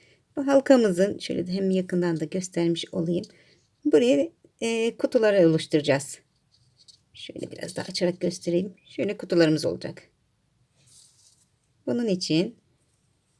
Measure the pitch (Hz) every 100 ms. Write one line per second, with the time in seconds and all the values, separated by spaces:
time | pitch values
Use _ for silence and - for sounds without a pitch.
0 | _ _ _ - 269 277 269 262 214 175
1 | 202 - - - 180 190 190 185 185 180
2 | 175 160 156 185 185 - 170 170 - 190
3 | 165 175 - _ _ _ _ _ 294 294
4 | 247 285 302 - _ _ 226 226 226 226
5 | 285 247 214 202 165 160 - 156 143 139
6 | - - _ _ _ _ _ _ - _
7 | _ - - - - - - - - 185
8 | 180 180 180 180 - 175 202 - _ -
9 | 208 208 190 175 160 156 - 87 - -
10 | - _ _ _ _ _ _ _ _ -
11 | - _ _ _ _ _ _ _ - 240
12 | 226 180 - 160 214 - _ _ _ _
13 | _ _ _